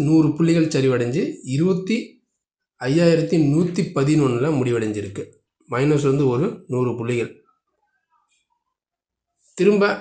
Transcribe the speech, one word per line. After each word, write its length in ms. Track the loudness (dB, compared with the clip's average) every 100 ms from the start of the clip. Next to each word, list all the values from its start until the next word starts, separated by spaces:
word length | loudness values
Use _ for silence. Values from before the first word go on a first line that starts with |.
| 2
நூறு 240 | 4 2 2
புள்ளிகள் 340 | 2 2 0 0
சரிவடைஞ்சு 480 | 2 0 -2 -4 -4 -8 -6 -2
இருபத்தி 420 | 0 -2 -4 -6 -6 _ _ _ _ _ _ -8 0
ஐயாயிரத்தி 500 | 2 4 2 2 2 2
நூத்தி 320 | 2 0 -2 -4 -2
பதினொன்னுல 520 | 2 2 2 0 0 0
முடிவடைஞ்சிருக்கு. 680 | 0 -2 -2 -6 -8 -10 -14 _ _ _ -8
மைனஸ் 340 | -2 0 2 2
வந்து 160 | 2 0
ஒரு 160 | 0 -2 -6 -6
நூறு 200 | -2 -2 -4
புள்ளிகள். 280 | -4 -4 -6 -10 _ _ _ _ _ _ _ _ _ _ _ _ _ _ _ _ _ _ _ _ _ 0
திரும்ப 320 | 2 4 2 -2